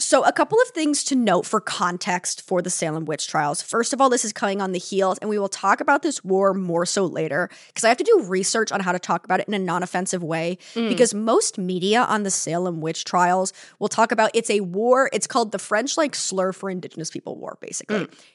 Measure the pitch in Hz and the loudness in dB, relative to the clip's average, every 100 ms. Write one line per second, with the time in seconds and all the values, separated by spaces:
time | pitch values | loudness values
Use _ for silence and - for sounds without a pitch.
0 | - - - - 320 440 494 - 311 294 | 2 4 4 2 4 4 2 2 0 0
1 | - 262 226 180 - 214 - - 180 175 | 0 0 2 2 2 -2 -2 -2 -2 -2
2 | - 180 - - - 180 175 - 165 156 | -4 -4 -4 -8 -2 -2 -2 -2 -2 -4
3 | 156 151 - 165 147 143 - 226 240 247 | -4 -4 -2 0 0 -2 -2 -2 0 2
4 | 269 247 226 - 208 196 190 180 - 190 | 4 4 -2 -4 -2 -2 -2 -4 -4 0
5 | 190 185 214 208 196 - 196 214 302 285 | 0 0 -2 -2 -4 -2 0 2 4 2
6 | 320 - 185 190 196 190 180 170 175 - | 2 -4 0 2 4 2 0 0 0 0
7 | 185 - 156 139 180 - - - 220 247 | -2 -2 -2 -2 -4 -6 -16 0 2 2
8 | 392 427 196 185 190 226 220 196 185 180 | 4 4 4 -2 0 0 0 0 0 -2
9 | - 180 - 185 - 208 185 175 180 185 | 0 -2 0 -2 0 -2 -2 -2 -2 -4
10 | 185 185 170 165 170 180 - - 226 - | -2 -4 -2 -2 -2 -6 -8 -4 -2 2
11 | 233 208 220 262 440 - 180 185 185 220 | 2 2 2 2 2 -4 -4 0 2 2
12 | 247 214 202 - - 165 180 170 156 165 | 2 0 -2 -4 -2 -2 -2 -4 -6 -6
13 | - 185 180 180 185 - - - 202 - | -2 2 2 2 0 -6 -18 -6 -4 0
14 | 226 233 220 226 226 214 190 185 233 254 | 2 4 2 2 0 0 0 0 4 4
15 | 269 214 - 247 233 196 - 208 262 - | 4 0 -2 0 0 -4 -2 -2 0 0
16 | 302 - - 190 185 185 196 180 156 - | -2 -2 -4 0 -2 -2 -6 -8 -8 -10
17 | 160 - - - - - - - - 214 | -10 -10 -12 -12 -12 -14 -12 -10 -4 -4
18 | 165 - - | -4 -10 -20